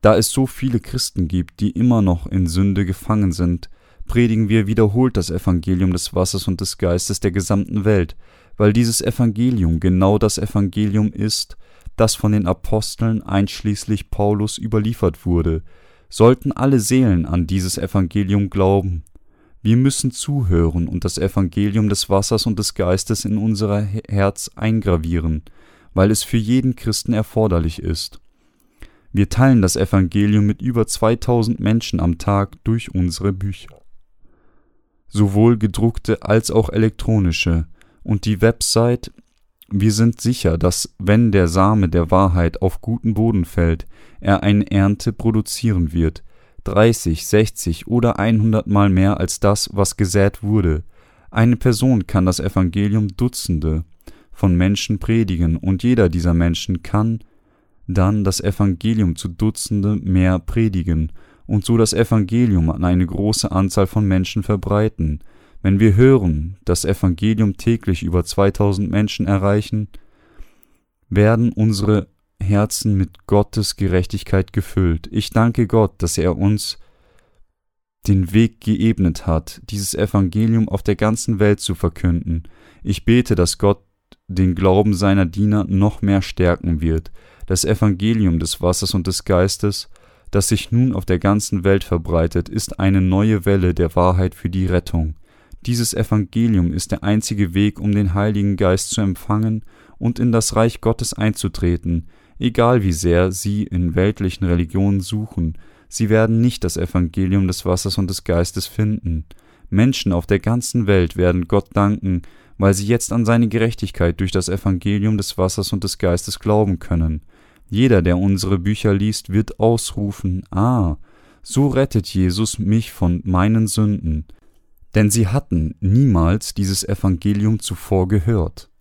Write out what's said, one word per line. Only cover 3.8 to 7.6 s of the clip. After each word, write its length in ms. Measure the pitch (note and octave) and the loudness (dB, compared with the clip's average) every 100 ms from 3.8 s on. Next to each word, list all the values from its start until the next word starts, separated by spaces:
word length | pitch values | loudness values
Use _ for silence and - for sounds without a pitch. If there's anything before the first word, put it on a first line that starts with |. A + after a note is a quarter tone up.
| _ _ - | _ _ -4
predigen 420 | A#2+ A#2+ A2 G#2+ | 0 2 2 2
wir 180 | A2 G2+ | 2 2
wiederholt 500 | A#2 G#2+ G#2+ B2+ G#2+ | 2 2 2 0 0
das 140 | E2+ | -4
Evangelium 640 | E2+ - F2+ D#2+ F#2 F#2+ | -4 -2 -2 0 0 0
des 220 | F2+ - | -2 -4
Wassers 340 | - F#2 G2 F#2+ | -2 -2 -2 -4
und 120 | F#2 | -4
des 180 | F#2 - | -6 -4
Geistes 420 | F#2 F2 - G#2 | -2 -2 -2 -2
der 100 | G2+ | -2
gesamten 540 | F#2+ F2+ G2+ | -2 0 -2